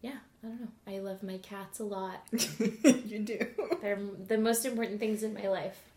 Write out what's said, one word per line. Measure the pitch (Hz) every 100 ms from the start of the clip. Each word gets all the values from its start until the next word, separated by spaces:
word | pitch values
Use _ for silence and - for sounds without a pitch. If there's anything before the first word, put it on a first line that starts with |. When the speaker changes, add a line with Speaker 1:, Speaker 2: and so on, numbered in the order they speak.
Speaker 1:
yeah, | 233 277 - _
I | 220
don't | 233
know. | 233 - -
I | 196
love | 196 190
my | 196 185
cats | 185 202 190 -
a |
lot. | 214 196 190 185 -
Speaker 2:
<laughs> | 233 - - 220 - 294 247
You | 214 214
do. | 214 220 240 - - 349
Speaker 1:
They're | 208 196
m-, | 202 196 190
the | 220
most | 220 226
important | 262 233 226 208
things | 220 214
in | 214
my | 202 196
life. | 190 190 - -